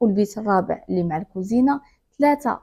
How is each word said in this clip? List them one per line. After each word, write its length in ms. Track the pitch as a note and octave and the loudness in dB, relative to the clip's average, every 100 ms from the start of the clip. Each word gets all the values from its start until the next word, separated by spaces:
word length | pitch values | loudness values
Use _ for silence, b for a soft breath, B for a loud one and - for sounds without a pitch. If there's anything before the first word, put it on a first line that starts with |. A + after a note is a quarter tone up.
والبيت 380 | A3+ G3 G3+ G#3+ | 0 2 0 -2
الرابع 460 | G#3+ F#3+ F3 - - | 0 0 0 -6 -4
اللي 140 | F#3 | -2
مع 140 | E3+ D#3 | -2 -4
الكوزينه، 640 | G3+ F#3+ F#3+ A#3 C4+ C#4+ b b _ - | -6 -8 -2 2 2 0 b b _ 0
ثلاثه 420 | D4 C#4+ B3+ - | 2 2 -2 -6